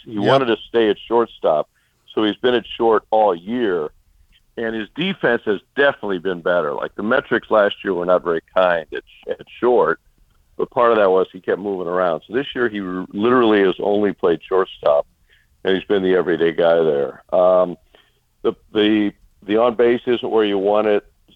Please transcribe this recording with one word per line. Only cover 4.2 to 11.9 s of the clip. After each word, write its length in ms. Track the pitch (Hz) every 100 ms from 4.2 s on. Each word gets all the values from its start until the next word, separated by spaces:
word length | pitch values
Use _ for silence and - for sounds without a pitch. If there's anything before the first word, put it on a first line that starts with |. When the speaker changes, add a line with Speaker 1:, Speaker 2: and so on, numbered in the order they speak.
| _ _ _ -
Speaker 1:
And 180 | 113 113
his 140 | 104 -
defense 460 | 185 185 147 117 -
has 160 | 95 - -
definitely 440 | 139 - 104 92
been 220 | 95 90
better. 320 | 87 87 78
Like, 200 | 65 - -
the 80 |
metrics 460 | 104 131 - 117 -
last 260 | 107 101 -
year 100 | 101
were 120 | 87 87
not 180 | 90
very 180 | 85 82 -
kind 320 | 92 90 85 76
at, 100 | 67 - - -
at 160 | - - -
short, 420 | 120 120 80 82 _ _ _ _ _ -
but 120 | 92
part 220 | 135 117
of 60 | 110
that 120 | 98
was 180 | 92 90
he 80 | 95
kept 200 | 101 90
moving 280 | 101 95
around. 340 | 85